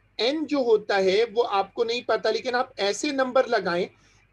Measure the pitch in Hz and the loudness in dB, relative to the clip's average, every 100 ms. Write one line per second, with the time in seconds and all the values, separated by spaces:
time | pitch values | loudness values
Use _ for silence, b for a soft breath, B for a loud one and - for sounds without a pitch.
0 | _ - 226 311 302 285 240 208 208 202 | _ -4 -2 -2 -2 0 2 2 2 2
1 | 190 196 233 208 - 202 190 - 226 240 | 2 2 2 0 0 0 -2 -2 -2 -2
2 | - 220 220 220 254 247 262 - 196 202 | -2 0 0 -2 -2 -2 -4 -4 -4 -2
3 | 302 269 262 254 240 226 180 175 208 b | -2 -2 0 2 2 0 0 -2 -4 b
4 | b b b | b b b